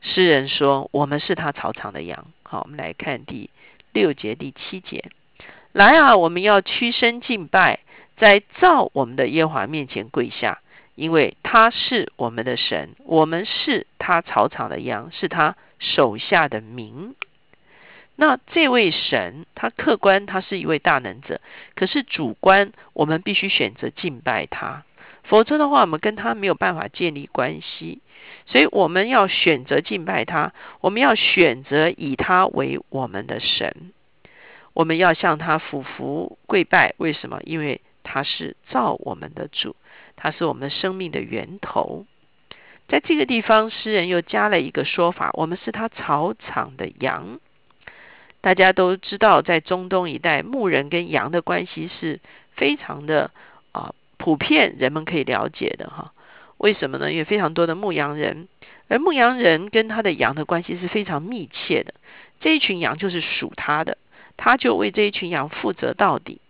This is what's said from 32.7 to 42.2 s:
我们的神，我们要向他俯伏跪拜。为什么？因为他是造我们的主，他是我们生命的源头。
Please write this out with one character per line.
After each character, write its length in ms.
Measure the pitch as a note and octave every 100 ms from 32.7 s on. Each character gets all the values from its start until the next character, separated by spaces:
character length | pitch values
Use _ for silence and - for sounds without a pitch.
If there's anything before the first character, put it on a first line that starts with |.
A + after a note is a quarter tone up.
| C#3 -
我 180 | C3+ B2+
们 180 | F#2+ C3
的 140 | G#2+
神， 540 | - - - - F3 _ _ _ _ _ - - -
我 100 | -
们 140 | D#3+ D#3+
要 160 | F3+
向 240 | D#3+ F#3 D3+
他 200 | E3 D#3
俯 240 | - D3
伏 560 | C3 - C3+ D3 - - _
跪 200 | G3+ E3+
拜。 300 | F#3 C#3 -
为 160 | D#3+
什 160 | D3+ -
么？ 100 | - -
因 140 | D#3+
为 200 | D3+ - _ _
他 200 | - C3+
是 340 | C#3+ - - - _
造 300 | C4 A#3+ -
我 160 | - -
们 180 | -
的 140 | - D3
主， 300 | - - - _ - - -
他 140 | D3+
是 120 | -
我 80 | E3
们 180 | B2+ C3+
生 240 | - F#3+
命 160 | F#3+ F3+
的 120 | -
源 360 | - - - F#3+
头。 440 | - - - - G#3 _